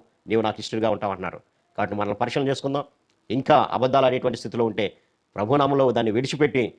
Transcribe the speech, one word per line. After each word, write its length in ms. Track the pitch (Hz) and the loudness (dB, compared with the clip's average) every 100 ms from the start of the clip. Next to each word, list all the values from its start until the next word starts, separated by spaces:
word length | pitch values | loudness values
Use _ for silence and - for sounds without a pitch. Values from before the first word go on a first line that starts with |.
| _ _ - | _ _ -2
నీవు 160 | 113 | 0
నాకు 140 | 110 104 | 0 -2
ఇష్టడుగా 300 | - 113 110 | -6 -2 0
ఉంటావు 200 | 98 104 | 0 -4
అంటున్నారు. 260 | 92 90 - _ _ _ - | -4 -8 -10 _ _ _ -6
కాబట్టి 200 | 101 104 | -4 -2
మనల్ని 180 | 101 | -4
పరిశీలన 340 | 104 120 147 135 | -2 -2 0 -2
చేసుకుందాం. 360 | 131 139 139 - _ _ _ - | -2 -2 -4 -6 _ _ _ -6
ఇంకా 380 | 123 131 131 110 | -2 4 4 4
అబద్ధాలు 360 | 113 127 135 131 | 0 2 4 4
ఆడేటువంటి 320 | 127 123 117 | 2 -2 -4
స్థితిలో 260 | 117 110 | -4 0
ఉంటే 320 | 113 101 98 - _ _ _ | 0 0 -4 -6 _ _ _
ప్రభునామంలో 560 | - 104 143 139 139 131 | -4 0 2 2 4 2
దాన్ని 220 | 117 110 | 2 0
విడిచిపెట్టి 600 | 107 135 139 147 131 107 | 0 -2 0 0 0 -2